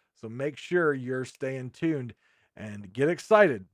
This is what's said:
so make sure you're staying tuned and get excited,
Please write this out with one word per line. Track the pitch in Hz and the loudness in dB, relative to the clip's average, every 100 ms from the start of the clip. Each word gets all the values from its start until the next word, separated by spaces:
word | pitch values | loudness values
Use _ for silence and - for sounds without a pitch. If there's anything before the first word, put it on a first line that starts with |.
| _ | _
so | _ 113 | _ -14
make | 120 143 135 | -6 -6 -6
sure | - 180 160 | -2 2 2
you're | 135 123 131 | 0 -2 -6
staying | 127 - 131 131 127 | -6 -8 -8 -6 -10
tuned | - 165 151 123 - _ _ _ - | -4 -2 -2 -6 -14 _ _ _ -16
and | 107 104 101 | -12 -12 -12
get | 107 143 | -2 0
excited, | 175 - 214 196 113 95 | 0 4 6 6 4 -8